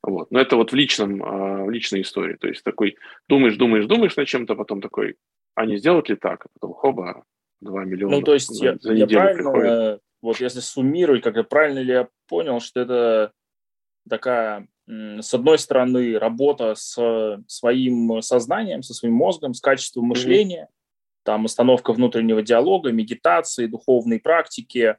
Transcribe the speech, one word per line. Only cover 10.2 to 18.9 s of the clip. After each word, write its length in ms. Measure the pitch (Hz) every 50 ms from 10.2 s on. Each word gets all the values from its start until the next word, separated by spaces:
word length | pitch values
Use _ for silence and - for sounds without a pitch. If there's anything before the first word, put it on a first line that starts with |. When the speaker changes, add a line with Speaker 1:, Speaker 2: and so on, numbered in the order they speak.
Speaker 2:
вот 180 | - 113 113 -
если 200 | 127 127 123 127
суммировать, 600 | 123 - - 139 131 135 151 175 180 151 135 117
как 140 | - 117 104
я 80 | 113 110
правильно 360 | _ 135 147 156 147 139 135
ли 120 | 131 127
я 160 | 127 127 123 - _ _ _ _
понял, 320 | 165 170 - 139 123 120
что 200 | 117 - _ 127
это 520 | 123 120 127 120 117 117 110 110 107 104 _ _ _ _ _ _ _ _ _ _ _ _ _ _ _ -
такая, 600 | 113 110 - 127 123 117 113 110 107 104 101 _ _ _ _ -
м, 340 | 113 110 107 107 104 107
с 120 | 110 - -
одной 240 | 120 123 156 160 151
стороны, 600 | - - 135 131 127 127 127 127 123 117 113 107
работа 560 | 107 113 117 120 139 147 143 - 120 110 107
с 640 | - - - - 123 117 117 113 113 110 107 104 101 113 _
своим 720 | - - - 117 123 131 131 127 123 120 117 113 113 113
сознанием, 600 | 110 - 131 123 113 120 175 208 226 196 165 143
со 120 | 131 -